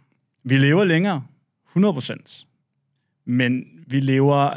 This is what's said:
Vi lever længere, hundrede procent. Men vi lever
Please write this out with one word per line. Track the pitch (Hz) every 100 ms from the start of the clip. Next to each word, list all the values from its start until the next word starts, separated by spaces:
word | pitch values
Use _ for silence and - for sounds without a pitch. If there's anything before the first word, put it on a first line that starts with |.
| _ _ _ _
Vi | 127 135
lever | 139 170
længere, | 196 165 202 156 117 _ _ _ _
hundrede | 175 208
procent. | 139 - - - - - _ _ _ _ _ _ _ -
Men | 123 123 127 - - -
vi | 135
lever | 135 135 139 143 143